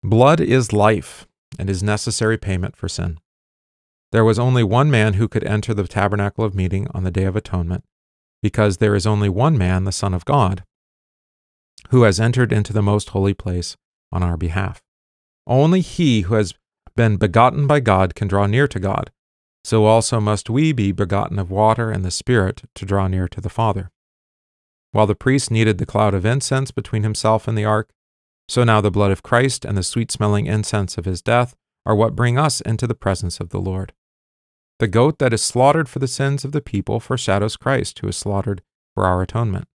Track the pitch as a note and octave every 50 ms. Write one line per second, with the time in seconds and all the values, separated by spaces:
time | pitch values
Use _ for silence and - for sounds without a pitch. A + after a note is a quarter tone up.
0 | - - G#2+ A2+ B2 C#3 D#3+ E3 D#3+ - A2+ C3 B2 G#2+ - G#2 G2+ G#2+ A2+ G2
1 | D2 - - - - _ _ _ _ _ - - - G2 G2 F2+ F#2+ G#2 G#2 G#2+
2 | - - A2 - A#2 A2 A2+ G#2+ - G2+ F#2+ F2+ F2+ - - _ - E2+ - -
3 | F2+ F2+ E2 E2 _ _ _ _ _ _ _ _ _ _ _ _ _ _ _ _
4 | _ _ - A2+ A2 A2 A2+ A2 A#2+ B2+ B2+ B2 A#2 G2 G#2 A#2+ C3 D3+ C#3+ A2+
5 | G#2+ A2 G2 F#2+ A2+ G#2+ - A#2 - - G2+ G#2+ G#2 - A2 G2+ G2 F2+ - G#2+
6 | G2 G2+ G2+ G2+ G2+ G2+ - - A2+ G#2+ F#2+ F#2+ F#2 F#2 F2+ F#2+ G2 - - -
7 | F#2 F#2 F2 F#2+ F#2+ G2 F#2 G#2+ - - - F2+ E2+ E2+ F#2 - - _ _ _
8 | _ _ _ _ _ _ _ _ - G#2+ - - G#2+ G#2 F#2+ - A2 G#2+ G#2 G#2
9 | - A2 G#2+ G#2 G#2 G2+ F2+ G2 B2 D3+ E3 A#2+ F#2 F2+ F#2 F#2 F#2 F#2+ F#2+ -
10 | - G2+ F#2 F2+ - - C#3 D3 A#2 F#2 F#2+ F#2 - _ _ _ _ _ _ _
11 | _ _ _ _ _ _ _ _ _ _ _ _ _ _ _ - _ - - B2+
12 | A#2+ G#2+ F#2+ - A2+ A2+ B2 B2+ B2 G#2+ A2 G#2+ G#2 - G2+ A2 G2+ G#2 G#2 G#2
13 | - - - G2 G2 G2+ G2 _ - - F2+ F2+ E2+ - - _ _ _ _ _
14 | _ _ - F2 F2+ F2 E2+ E2+ F2 E2+ E2 G2+ F#2+ F#2 - - _ _ _ _
15 | _ _ _ _ _ _ _ _ _ - A#2+ C3 C#3+ D#3+ F3+ F#3+ F3 - - -
16 | F3 D3 A#2+ A2 F#2+ F2 A2+ A2 G#2+ F2 - _ _ _ _ _ _ - _ -
17 | A#2 A2 G#2+ F#2 A2 G2+ F2 A2+ A#2 B2+ - D3 D3 C3+ D3 D3 B2+ A2+ G2 F#2
18 | F#2+ F2+ - - G#2+ G2+ G2 G2 G2+ G2+ G#2 B2+ C#3+ - - F#2+ F2+ F#2+ G2+ -
19 | - - _ _ _ _ _ _ _ _ _ _ _ - - A2 G#2+ G#2+ A2 A#2
20 | A2 - - A2+ G#2+ G#2 G#2+ G2+ - - A2+ C3 D#3 D#3+ D3+ A#2 G#2 G2 F#2 F2+
21 | G2+ F2+ G2+ G2 - - - G2+ G2 F2 F#2+ G2 G#2+ A2 A2 A2 A#2 A2 G#2+ F#2+
22 | F#2+ F#2 - - - - B2+ A#2 F#2+ F#2 - - - - _ - - G2 G2 G2
23 | F#2+ F#2+ F#2 F#2 F#2 F2 - - F#2 G2 - - A2+ A2 G2 F#2+ F#2 F2+ _ _
24 | _ _ _ _ _ _ _ _ _ _ _ _ _ _ _ _ _ _ - G2
25 | G#2+ G2+ G#2 - - C3 C3 C#3 - - A#2 A2 A2+ A2 G#2+ F2 F2+ - - G#2
26 | G#2+ G#2 G2 G2 F2 G#2+ A#2+ C#3 - - - - C3+ - - - G#2+ - - G#2+
27 | G#2 A2 G#2+ - - A2 A2 G#2+ - - A2+ A2 G#2 G#2+ G#2+ G#2+ G#2+ _ _ _
28 | _ _ _ _ _ _ _ _ _ _ - B2 A#2+ A#2 A2 G#2+ G2 G#2 F2 G2
29 | G#2 G2 F#2+ - _ - - A#2 B2+ C3+ B2+ - - - G2+ G2 F2+ - - A#2+
30 | A#2 - - - G#2+ G#2 G#2 G#2 G#2 - G#2 G#2+ G#2 - - G#2 G2 F2+ - -
31 | E2 F#2+ F#2 F2 - - A#2 A#2+ B2 B2 - _ _ _ _ _ _ - A2 G#2
32 | A2+ A2+ - - B2 A#2+ A#2+ C3 D3+ D3+ - - - - A2 A2 - A#2 A2 -
33 | - G2 F#2+ - - F2 - - F#2 F2 - F#2+ F#2 F#2 F#2 F#2+ F#2+ G2 _ _
34 | _ _ _ _ _ _ _ _ _ _ _ _ _ _ _ _ A2+ G#2 F2+ A2
35 | B2 D3+ D#3 _ C#3+ B2+ A#2 G#2+ - - - B2 B2+ C#3 D3 D#3+ D#3 - - C3+
36 | C3+ C3 - - C#3 C#3 C#3+ C#3 - C3+ C#3+ D3 - - - G2+ F#2+ - - A2+
37 | - - C3 B2 - - F#2+ G2+ G2+ G#2+ - - - C3 C3+ C3 - - - -
38 | - G2+ F#2+ - - A2 G2+ G2 F#2+ A2 G2+ F2+ _ _ _ _ _ _ _ -
39 | F#2 F#2 F2+ F2+ F#2 - - A2+ A#2 A2 F#2 F#2 E2+ _ _